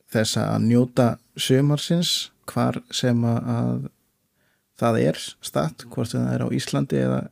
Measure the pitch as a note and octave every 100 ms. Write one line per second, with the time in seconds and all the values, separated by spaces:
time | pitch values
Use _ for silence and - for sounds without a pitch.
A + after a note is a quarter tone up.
0 | _ A#2 A2 A2+ G#2 G#2+ A2 A#2+ B2 -
1 | A#2 - _ - - C3 C#3+ D3 - E3+
2 | E3+ - - _ - - B2 B2 - -
3 | B2+ A#2+ A#2 A#2+ A#2+ A#2 A#2+ B2 C3 _
4 | _ _ _ _ _ _ _ - A#2 A#2
5 | C3 - - - - - D3+ - A#2+ -
6 | A#2+ B2+ B2 B2 B2 B2+ - C#3+ C#3+ C#3
7 | B2+ C3 -